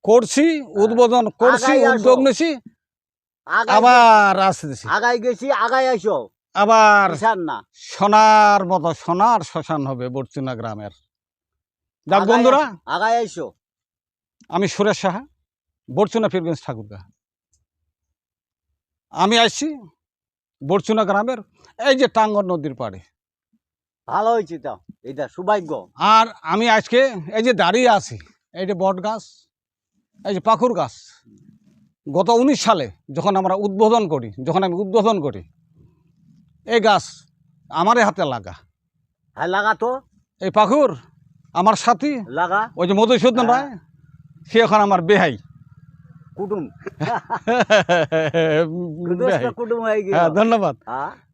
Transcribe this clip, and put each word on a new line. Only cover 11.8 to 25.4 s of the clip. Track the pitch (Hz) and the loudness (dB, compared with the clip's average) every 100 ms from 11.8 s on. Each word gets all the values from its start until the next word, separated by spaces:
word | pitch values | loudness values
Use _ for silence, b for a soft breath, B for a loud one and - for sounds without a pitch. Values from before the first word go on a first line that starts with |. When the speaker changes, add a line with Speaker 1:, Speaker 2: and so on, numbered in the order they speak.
| _ _ - | _ _ 0
Speaker 1:
যাক | 196 | 0
Speaker 2:
আগাই | 202 | 2
Speaker 1:
বন্ধুরা, | 240 247 269 | 2 4 2
Speaker 2:
আইসো, | 285 185 - | 0 -8 -8
আগাই | 160 214 233 | -4 -2 -2
আইসো। | 220 - 127 _ _ _ _ _ _ _ _ _ _ | -4 -10 -12 _ _ _ _ _ _ _ _ _ _
Speaker 1:
আমি | 170 196 | -4 -4
সুরেশ | - 208 - | -2 -2 -2
সাহা, | 196 185 277 _ _ _ _ _ - 131 | -4 -6 -12 _ _ _ _ _ -10 -2
বরচুনা | 208 226 208 | -2 0 -2
পীরগঞ্জ | 185 165 160 | -4 -6 -8
ঠাকুরগাঁ। | - 117 104 101 92 _ _ _ _ _ _ _ _ _ _ _ _ _ _ _ _ _ _ _ _ | -10 -14 -16 -20 -20 _ _ _ _ _ _ _ _ _ _ _ _ _ _ _ _ _ _ _ _
আমি | - 190 226 | -2 2 2
আসছি | 233 - 302 294 196 _ _ _ _ _ _ _ 139 | 2 0 -8 -10 -18 _ _ _ _ _ _ _ -4
বরচুনা | 196 - 220 | -4 0 -2
গ্রামের | 196 202 233 254 - _ b _ | 0 -2 -2 -8 -12 _ b _
এই | 247 269 | 0 2
যে | 240 | 2
টাঙ্গর | 226 214 208 | 2 0 0
নদীর | 190 175 143 | -2 -4 -6
পাড়ে। | 127 117 92 _ _ _ _ _ _ _ _ _ _ - | -8 -12 -12 _ _ _ _ _ _ _ _ _ _ -8
Speaker 2:
ভালো | 156 220 | -2 0
হয়েছে | 233 185 165 | 0 -2 -10
তো, | 131 104 _ - | -12 -14 _ -20
এটা | 123 135 131 | -16 -10 -10
সৌভাগ্য। | - | -8